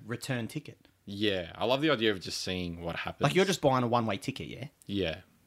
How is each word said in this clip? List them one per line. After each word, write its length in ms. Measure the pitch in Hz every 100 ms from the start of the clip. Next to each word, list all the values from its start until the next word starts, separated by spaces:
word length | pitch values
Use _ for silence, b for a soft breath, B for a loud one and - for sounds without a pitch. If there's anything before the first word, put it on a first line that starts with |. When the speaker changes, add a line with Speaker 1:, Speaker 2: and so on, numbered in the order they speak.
Speaker 1:
return 440 | 110 117 - 127 110
ticket. 280 | 156 - - _ _ -
Speaker 2:
Yeah, 460 | 101 104 95 85 -
I 80 | 107
love 140 | 135
the 80 | 156
idea 200 | 127 113
of 100 | 95
just 220 | 92 -
seeing 400 | - 92 87 82
what 140 | 85 82
happens. 260 | - -
Speaker 1:
Like, 120 | 147
you're 100 | 156
just 160 | 196 175
buying 240 | 143 127
a 20 | 120
one-way 300 | 120 113 101
ticket, 300 | - - 67
yeah? 180 | - - _ -
Speaker 2:
Yeah, 320 | 101 85 - - _